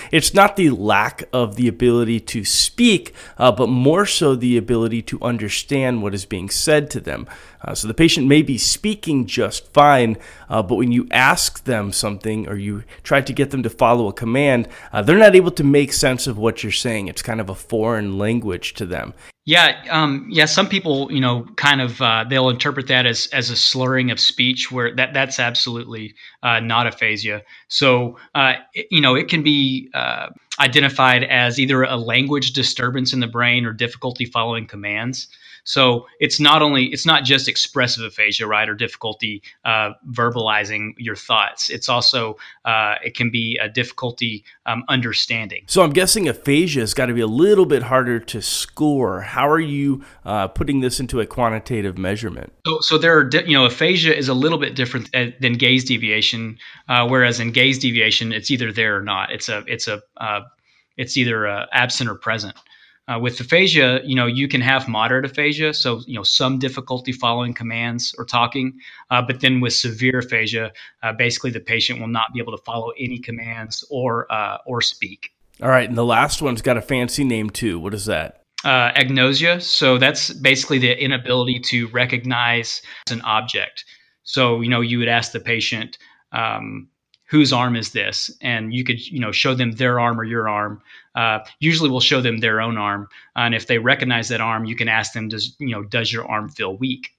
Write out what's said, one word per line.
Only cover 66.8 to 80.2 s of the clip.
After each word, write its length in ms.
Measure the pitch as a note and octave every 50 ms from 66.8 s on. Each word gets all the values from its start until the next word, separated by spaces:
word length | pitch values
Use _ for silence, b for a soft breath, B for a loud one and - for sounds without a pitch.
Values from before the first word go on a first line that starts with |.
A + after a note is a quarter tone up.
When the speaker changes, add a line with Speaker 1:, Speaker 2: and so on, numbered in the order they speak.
| B2+ - B2+ B2+ B2+ C3
Speaker 2:
following 440 | B2 - - A#2 A#2 A#2+ B2 A#2+ B2
commands 580 | - A#2 A2+ A2+ A#2 A#2 A#2 A#2 A#2+ - - - -
or 60 | A#2+
talking, 480 | - - B2 A#2+ A#2+ - C#3 C3 C3 C3 B B B B B B B
uh, 120 | C3 B2 A#2+ A2+
but 120 | C3 B2+
then 220 | - C3 C3 B2+
with 120 | B2 A#2 A2+
severe 460 | - - B2+ A2+ G#2+ B2 B2+ B2+ B2+
aphasia, 520 | A#2 - B2 A2+ A2+ A2 A2+ A2+ A2+ G#2+ G2+ B B B B B
uh, 100 | - A2+ A2
basically 380 | A2 B2 A#2+ A#2 - - B2+
the 80 | B2+ A2
patient 400 | - - A2+ A2+ A2 - B2 A#2+
will 80 | A2+ A2+ A#2 A2+
not 80 | A2+ A2 -
be 60 | A#2+
able 160 | A#2 A#2 A2
to 80 | G2+ -
follow 280 | - A#2 A#2 A2+ A#2 A#2 -
any 180 | C3 A#2+ B2+ A#2+
commands 640 | B2 - A#2 A#2 A2+ A#2 A#2 A2+ A2+ A2 A2 - - -
or, 420 | D3 B2+ B2 B2+ A#2 A#2 A#2 -
uh, 260 | A2+ G#2+ G#2 G2+ G2 G2+ - -
or 120 | B2+ A#2
speak. 500 | A2+ - - - - F#2 F#2 - - - _ _ _ _ _ -
Speaker 1:
All 100 | G#2+ B2
right, 200 | C3 B2+ B2 A2
and 80 | B2 A#2
the 80 | A#2
last 360 | A#2+ A#2 A#2 C3+ D3 - -
one's 200 | D#3 C#3 B2 A2
got 160 | - C#3 B2 A2+
a 40 |
fancy 420 | G2+ - C#3+ B2+ B2 A#2+ - - C#3+
name 260 | C3 A#2 A2 G#2+ G#2+
too. 300 | - - B2 A2 F2 E2+
What 160 | D#2+ G2 G#2
is 100 | G#2 G2
that? 380 | G#2+ G2 D#2+ D#2 - - _ _ _ - - -
Speaker 2:
Uh, 280 | C#3+ C3 B2+ A#2+ A#2+
agnosia. 680 | - C#3+ C3+ B2+ C3+ C3+ B2+ C3 C#3 C#3 D#3+ E3+ F3 F3+
So 380 | F3 - - - D3+ C3 B2+ B2
that's 340 | - E3+ D#3+ D#3